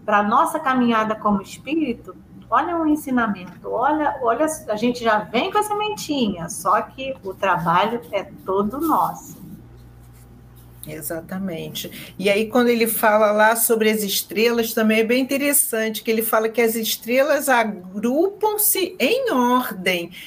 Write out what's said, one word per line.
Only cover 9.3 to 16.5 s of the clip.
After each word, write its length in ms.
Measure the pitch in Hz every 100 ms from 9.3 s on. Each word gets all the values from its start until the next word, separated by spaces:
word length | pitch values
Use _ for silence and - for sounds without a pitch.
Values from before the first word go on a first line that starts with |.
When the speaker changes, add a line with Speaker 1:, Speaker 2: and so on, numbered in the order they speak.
| - 185 - - - - - - - - - - - - - -
Speaker 2:
Exatamente. 1300 | 156 160 165 170 190 190 160 156 147 - - - -
E 120 | 190
aí, 180 | 202 220
quando 220 | 254 240
ele 180 | 240 220
fala 440 | - 226 214 214
lá 240 | 208 214 226
sobre 340 | - 226 220
as 140 | 214
estrelas, 680 | 202 - - 180 233 233 226
também 280 | - 220 220
é 20 |
bem 180 | 220 247
interessante, 800 | 262 277 285 285 - 220 220 214
que 80 | -
ele 120 | 220
fala 260 | 220 220
que 140 | 220